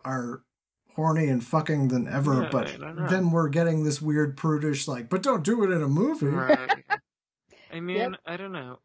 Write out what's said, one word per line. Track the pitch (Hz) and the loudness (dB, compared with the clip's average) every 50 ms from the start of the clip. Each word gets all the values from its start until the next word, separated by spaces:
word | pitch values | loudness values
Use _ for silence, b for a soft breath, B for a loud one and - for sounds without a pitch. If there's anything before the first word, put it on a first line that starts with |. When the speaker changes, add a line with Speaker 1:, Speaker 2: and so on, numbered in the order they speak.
| - | -8
Speaker 1:
are | 131 131 131 120 120 120 120 _ _ _ _ _ _ _ _ _ _ _ | -6 -4 -4 -4 -6 -8 -10 _ _ _ _ _ _ _ _ _ _ _
horny | - 156 160 156 160 160 147 | -2 2 2 2 4 4 2
and | 131 123 113 | 2 0 0
fucking | - - 160 151 - 156 147 135 131 | 0 0 0 0 0 0 2 2 2
than | 127 123 117 - | 2 0 0 -2
ever, | - 139 139 147 139 127 120 | -2 -2 0 2 2 2 2
Speaker 2:
Yeah, | - | 0
Speaker 1:
but | - 127 107 76 | 0 -2 -2 -4
Speaker 2:
I | - - | -6 -10
don't | 143 151 165 | -12 -10 -8
know. | 156 156 143 | -4 -2 0
Speaker 1:
then | 180 190 190 170 | 0 2 2 2
we're | 165 165 165 151 | 2 2 2 2
getting | 143 170 170 170 160 156 156 | 2 2 2 2 2 2 0
this | 151 147 147 156 | 0 0 -2 0
weird | 151 151 151 151 143 139 139 | 0 2 2 2 0 0 -2
prudish, | - 160 156 147 147 151 147 135 - - | 0 0 0 0 0 0 -2 -2 -2 -4
like, | 139 120 117 - | -6 -6 -6 -4
"But | 185 185 - | -2 -2 2
don't | 277 254 208 147 | 2 0 2 2
do | 170 226 240 208 | 0 2 2 2
it | 190 | 2
in | 185 170 151 | 2 2 2
a | 139 | 2
movie." | 139 156 208 285 320 - - | 2 2 2 2 0 0 0
Speaker 2:
Right. | 139 143 175 - 262 302 - 254 - 403 427 - - 403 427 - _ _ _ _ | 0 0 2 4 4 4 4 2 0 -2 -2 -2 -4 -6 -6 -6 _ _ _ _
Speaker 3:
<laughs> | _ _ _ _ _ _ - - - - | _ _ _ _ _ _ -20 -18 -14 -12
Speaker 2:
I | 165 | -8
mean, | 170 175 180 190 | -6 -4 -2 -2
Speaker 3:
Yep. | 226 254 185 - - | -2 -2 -4 -8 -10
Speaker 2:
I | - 170 175 | -10 -10 -10
don't | 190 196 190 | -10 -10 -10
know. | 165 131 123 127 - _ | -10 -10 -12 -14 -12 _